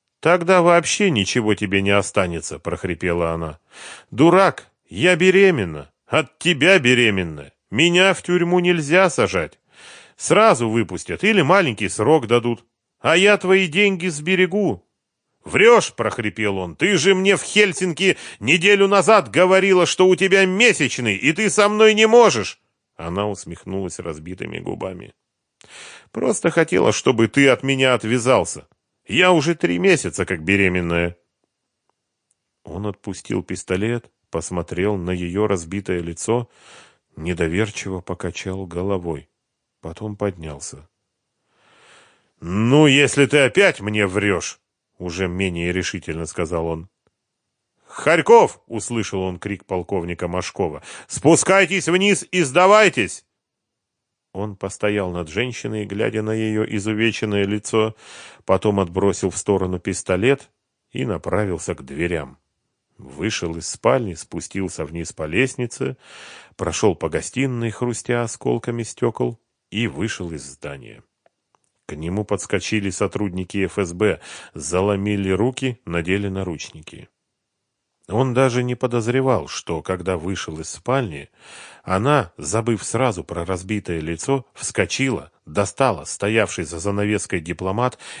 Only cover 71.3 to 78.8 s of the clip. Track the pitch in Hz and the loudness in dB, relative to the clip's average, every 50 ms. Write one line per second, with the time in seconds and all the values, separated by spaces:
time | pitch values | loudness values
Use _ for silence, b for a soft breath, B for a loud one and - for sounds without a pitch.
71.3 | _ _ _ _ _ _ _ _ _ _ _ - 78 76 80 85 92 104 104 - | _ _ _ _ _ _ _ _ _ _ _ -14 -12 -8 -6 -4 -4 -4 -2 -2
72.3 | 104 95 - - - 92 - - 110 107 98 95 85 - 104 95 - 101 107 98 | -4 -4 -2 -2 -4 -4 -2 -2 -4 -2 -2 -4 -4 -2 -4 -4 -2 -4 -6 -6
73.3 | 87 92 90 - - 101 95 87 - 104 98 85 85 90 107 104 82 B B B | -6 -6 -8 -6 -4 -4 -4 -2 -2 -4 -4 -4 -2 0 0 0 0 B B B
74.3 | B B B B - 82 73 78 87 92 98 104 101 98 98 104 104 101 98 95 | B B B B -16 -12 -8 -4 -2 0 0 0 0 0 -2 -2 -2 -2 0 0
75.3 | 95 92 113 127 127 - 131 131 117 - _ 85 85 85 80 92 95 101 101 101 | 0 2 0 0 -2 -2 -4 -6 -6 -8 _ -6 -6 -4 -2 -2 -2 -2 -2 -4
76.3 | 95 95 95 90 80 71 - - - 78 76 - - - - - _ _ _ _ | -6 -6 -6 -6 -8 -8 -12 -14 -16 -18 -20 -20 -20 -20 -20 -20 _ _ _ _
77.3 | _ _ _ _ _ _ _ _ _ _ _ _ _ _ _ - 101 113 135 131 | _ _ _ _ _ _ _ _ _ _ _ _ _ _ _ -4 -2 0 0 0
78.3 | 117 123 135 127 117 127 123 123 123 - | 2 2 2 2 2 0 -2 -2 -2 -2